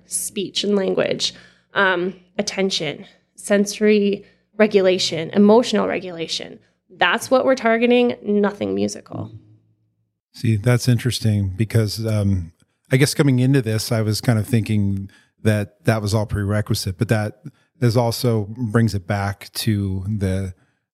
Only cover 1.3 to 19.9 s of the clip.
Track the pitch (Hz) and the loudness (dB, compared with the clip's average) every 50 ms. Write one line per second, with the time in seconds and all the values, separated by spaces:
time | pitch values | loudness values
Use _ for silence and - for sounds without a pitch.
1.3 | - - - - _ _ _ _ - - 196 185 185 175 180 190 175 - _ _ | -6 -10 -20 -20 _ _ _ _ -2 0 2 2 2 0 -2 -4 -6 -10 _ _
2.3 | - - 208 - - 196 190 190 - - 165 - - - 190 - _ _ _ _ | -8 -8 -6 -6 -4 -2 -2 -2 -2 -4 -6 -6 -8 -10 -14 -20 _ _ _ _
3.3 | _ - - - 208 202 202 202 - - 214 208 214 208 202 202 196 - - _ | _ -16 -4 0 0 0 0 -2 -2 0 2 4 4 4 2 0 -2 -4 -8 _
4.3 | _ _ _ _ _ - 214 208 214 196 185 185 185 185 - - 165 160 165 160 | _ _ _ _ _ 0 0 4 4 4 4 4 2 2 -2 -4 -4 -6 -6 -2
5.3 | - 202 202 202 214 240 247 - 214 196 190 185 175 175 175 180 170 165 160 - | 2 4 6 8 8 6 4 2 0 -2 -2 -2 -4 -4 -6 -8 -10 -10 -8 -8
6.3 | - - - - - - _ _ _ _ _ _ 185 - 185 175 190 233 - - | -8 -10 -10 -12 -18 -20 _ _ _ _ _ _ -4 -2 0 0 0 0 0 2
7.3 | 262 254 - 262 262 254 220 226 226 226 247 240 240 247 240 240 - - - 208 | 2 2 4 2 0 2 2 0 2 2 2 4 4 4 4 2 -2 -4 -4 -2
8.3 | 208 208 202 196 202 - 107 196 - 202 - - - - - - - - - - | 0 2 2 0 -2 -4 -6 -4 -2 -2 -2 -4 -4 -10 -16 -14 -12 -12 -12 -12
9.3 | - - - - - _ _ _ _ _ _ _ _ _ _ _ _ _ _ _ | -14 -20 -20 -20 -20 _ _ _ _ _ _ _ _ _ _ _ _ _ _ _
10.3 | _ - - 113 110 101 101 123 123 117 - 123 123 113 - 123 - - - 110 | _ -4 0 0 0 2 2 2 2 2 4 2 2 2 0 -2 -4 0 0 0
11.3 | 104 101 98 95 92 92 113 101 - 113 110 104 101 110 110 110 107 104 101 98 | 0 2 0 -2 -2 -4 -4 0 2 0 0 0 -4 -6 -4 -2 0 2 2 2
12.3 | 98 92 82 80 _ _ _ _ _ _ _ - 135 135 139 - - - 151 143 | 0 0 -2 -8 _ _ _ _ _ _ _ 0 2 4 4 2 4 2 4 4
13.3 | 127 123 127 131 139 135 110 113 110 110 - - 120 110 107 107 107 - - 127 | 4 4 4 4 4 2 2 0 -2 -2 -2 -2 -2 0 0 0 -2 0 0 2
14.3 | 117 107 98 - 120 113 101 110 110 104 101 98 98 98 98 98 _ _ _ _ | 2 2 0 2 0 0 0 2 0 0 0 0 -2 -4 -6 -10 _ _ _ _
15.3 | _ _ - 110 107 104 101 - _ _ - 117 113 110 104 101 107 110 104 - | _ _ 0 0 0 0 -2 -6 _ _ -2 0 0 0 0 -2 0 -2 -2 -2
16.3 | - 104 101 98 104 104 101 - 113 - - 104 90 - 113 - 117 107 104 107 | -4 -4 -2 -2 -2 -2 -2 -2 -4 -4 -4 -6 -4 -4 -2 0 0 0 0 -4
17.3 | - _ _ - _ _ _ _ _ - 127 117 101 123 120 117 110 - - 123 | -8 _ _ -20 _ _ _ _ _ -2 0 2 2 2 0 0 -2 -2 -2 -2
18.3 | 113 110 101 98 110 127 127 107 107 117 113 104 98 101 90 - 104 101 98 98 | -2 -2 -4 -6 -8 -8 -8 0 2 2 2 2 0 -4 -4 -4 -4 -2 -2 -4
19.3 | 98 _ - - - - - 113 104 101 101 95 | -6 _ -14 -14 -12 -6 -2 -2 -2 0 -2 -4